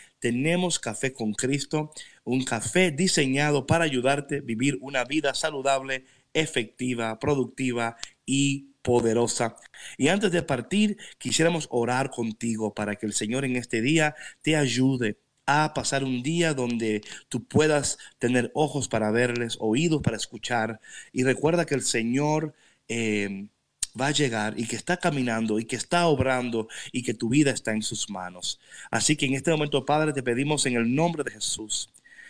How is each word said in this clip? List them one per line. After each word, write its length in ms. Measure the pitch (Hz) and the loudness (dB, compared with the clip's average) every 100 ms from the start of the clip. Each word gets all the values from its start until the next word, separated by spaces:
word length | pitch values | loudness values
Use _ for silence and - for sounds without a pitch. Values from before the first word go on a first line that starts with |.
| - _ | -20 _
tenemos 640 | 120 120 151 175 180 - | -2 0 2 2 0 -2
Café 320 | 120 104 135 | -4 -4 -4
con 200 | - 110 | -2 -4
Cristo, 580 | 101 127 139 143 156 151 - - - | -2 -2 -2 -2 -4 -4 -10 -20 -12
un 180 | - 131 | -2 -2
café 460 | 127 113 - 180 185 | 0 -2 0 2 2
diseñado 760 | 135 185 - 135 135 151 143 135 | 2 2 2 2 2 2 2 2
para 160 | 165 | 2
ayudarte 540 | 160 127 127 143 143 143 | 2 2 2 2 0 -4
a 20 | |
vivir 380 | 131 113 139 135 | -4 0 0 0
una 240 | 131 135 | -2 -2
vida 280 | 123 151 143 | 0 0 0
saludable, 720 | - 156 143 135 135 135 131 - _ _ | 0 -2 0 2 0 0 -6 -8 _ _
efectiva, 880 | 156 156 127 107 - 127 120 113 110 | -2 0 -2 -4 -4 -4 -2 -2 -2
productiva 760 | 147 139 120 - 131 120 117 - - _ | 0 0 0 -2 -2 -2 -4 -6 -12 _
y 480 | - 135 139 139 - _ | -2 2 2 0 -6 _
poderosa. 720 | - 120 113 113 117 - 113 - - - - - | 2 2 4 2 2 0 -4 -6 -20 -20 -14 0
Y 100 | 139 | 2
antes 220 | 202 202 | 4 2
de 120 | 170 | 2
partir, 520 | 165 127 - 202 214 202 - - | 0 -2 0 2 2 0 -12 -10
quisiéramos 480 | 127 - 165 170 - | -2 2 2 2 -2
orar 380 | 123 117 127 139 | -2 0 0 -2
contigo 600 | - 117 107 117 110 107 | -4 -6 -4 -4 -2 -2
para 220 | 104 104 | -2 -4
que 120 | 101 110 | -4 -4
el 80 | |
Señor 300 | - 107 127 | -4 -2 -2
en 120 | 135 123 | -2 -4
este 240 | 120 117 | -2 -2
día 340 | 120 160 151 - - - | 2 2 2 -2 -14 -6
te 120 | - | 0
ayude 640 | 156 135 120 131 131 110 - _ _ | 2 2 2 2 2 -2 -4 _ _
a 300 | - 147 151 | 2 2 2
pasar 300 | 147 113 139 | 0 -2 0
un 180 | 135 127 | 0 -2
día 320 | 131 170 165 | 0 0 2
donde 460 | 135 123 117 110 104 - - - | 0 -2 0 0 -2 -4 -16 -8
tú 160 | 123 - | -8 0
puedas 500 | 143 156 147 131 - - - | 4 4 4 0 -4 -12 -2
tener 320 | 120 127 120 | 2 2 2
ojos 320 | 139 151 143 123 | 2 0 0 -2
para 240 | 110 107 | 0 2
verles, 460 | 113 123 120 117 - | 2 2 0 -4 -2
oídos 440 | 110 117 165 151 | 0 2 2 0
para 140 | - 110 | -2 -6
escuchar. 600 | - 117 - 120 110 107 - - - | -8 -10 -4 -2 -2 -6 -14 -20 -8
Y 120 | - | 0
recuerda 420 | 131 131 151 175 160 | 0 2 2 2 0
que 80 | |
el 80 | 135 | -2
Señor, 720 | - 120 117 127 147 156 156 - _ _ - | 0 0 0 0 2 0 -2 -8 _ _ -8
eh, 600 | 117 113 104 101 98 104 _ _ _ - 127 | -2 0 0 -2 -6 -12 _ _ _ -8 -2
va 80 | 135 | 0
a 40 | |
llegar 420 | 147 139 110 107 110 | 2 0 0 -2 -2
y 100 | 113 | -4
que 80 | 113 | -4
está 220 | - 180 | -4 -2
caminando 600 | 180 143 123 113 110 107 | 0 0 0 0 0 0
y 60 | |
que 100 | 113 | -2
está 320 | 117 - 175 170 | -6 0 2 4
obrando 640 | 143 131 127 123 117 107 - - | 4 2 0 0 -4 -6 -10 -8
y 100 | 127 | -6
que 120 | 123 | -4
tu 140 | 110 113 | -2 2
vida 220 | 139 143 | 4 4
está 220 | 110 - | 2 -2
en 100 | 110 | -2
sus 260 | 107 110 - | -2 -6 -6
manos. 520 | 95 90 90 - - - - - | -8 -10 -8 -10 -10 -14 -20 -6
Así 240 | 113 - 151 | 0 0 2
que 100 | 135 | 0
en 80 | |
este 160 | 135 147 | 0 2
momento, 340 | 151 147 143 | 2 2 0
Padre, 280 | - 151 156 | 2 2 2
te 100 | 139 | 0
pedimos 420 | 123 120 147 147 - | -2 0 0 0 0
en 100 | 120 | 2
el 180 | 117 | 2
nombre 300 | 135 170 160 | 2 0 0
de 80 | 135 | -6
Jesús 560 | 104 - - 107 - - _ _ - - | -6 -6 -6 -6 -8 -8 _ _ -20 -20